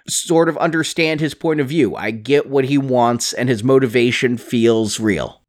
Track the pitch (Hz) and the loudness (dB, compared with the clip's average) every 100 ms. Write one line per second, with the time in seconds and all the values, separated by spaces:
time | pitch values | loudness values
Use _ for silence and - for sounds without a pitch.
0 | - - - 165 165 151 170 160 151 - | -8 -8 0 2 2 0 -2 -2 -4 -2
1 | 160 156 156 - 170 156 131 160 117 - | -2 0 -4 -4 -4 -2 -2 0 0 0
2 | 101 113 107 143 147 135 131 143 135 123 | -8 -8 0 0 2 0 2 0 0 2
3 | 120 120 - - 120 117 120 135 131 123 | 2 0 -4 -4 -2 0 4 4 4 2
4 | 120 117 127 120 - 123 113 113 107 104 | 2 2 -2 -2 -2 2 4 4 0 -2
5 | 110 87 60 - | -2 -2 -4 -10